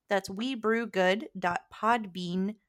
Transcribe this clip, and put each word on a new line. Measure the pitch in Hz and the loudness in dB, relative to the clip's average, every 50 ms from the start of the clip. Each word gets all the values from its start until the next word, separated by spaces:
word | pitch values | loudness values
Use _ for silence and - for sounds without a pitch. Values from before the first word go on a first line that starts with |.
| _ _ | _ _
That's | 208 190 190 - | 0 0 0 -2
we | 196 190 233 262 269 | -6 -6 -4 -4 -4
brew | 226 214 214 226 226 233 | -2 0 0 2 2 0
good | 220 - 190 185 185 190 220 311 - - 190 | -2 0 2 4 4 4 2 -2 -8 -8 -2
dot | 180 175 175 - - _ - | -2 0 0 -2 -6 _ -10
podbean | - - 220 240 240 220 190 170 185 180 175 175 185 190 202 214 - _ | -2 2 2 2 2 0 -4 -8 -6 -4 -2 0 0 0 -2 -2 -8 _